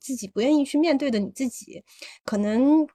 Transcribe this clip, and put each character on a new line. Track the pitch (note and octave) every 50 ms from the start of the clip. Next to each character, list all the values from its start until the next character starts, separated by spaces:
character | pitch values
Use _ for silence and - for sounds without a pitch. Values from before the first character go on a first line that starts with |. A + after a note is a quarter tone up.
自 | - - C4
己 | A#3 G#3
不 | G3 - G3+
愿 | A3+ C#4 D4+
意 | D4 C#4
去 | - - D4
面 | D#4+ E4+ C#4+
对 | C4+ D4 C#4
的 | A3+ G#3
你 | G3+ - -
自 | - C4+
己， | A#3+ - - - - - - - _ - - - - - - _
可 | - A3 G3+
能 | G#3 G#3 G#3+ A3+ C4 C#4+ D4+ D#4+ D4+ - _